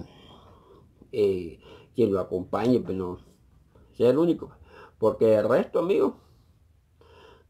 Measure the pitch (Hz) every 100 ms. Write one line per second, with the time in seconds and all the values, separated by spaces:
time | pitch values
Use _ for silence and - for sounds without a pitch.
0 | - - - - - - - - - -
1 | - 113 101 92 82 - - - - -
2 | 110 95 - 90 - 98 117 117 92 92
3 | 90 92 - _ _ _ _ _ _ -
4 | 120 139 170 - - - - - - -
5 | 110 117 113 107 107 147 - - 170 -
6 | 254 - _ _ _ _ _ _ _ _
7 | _ - - -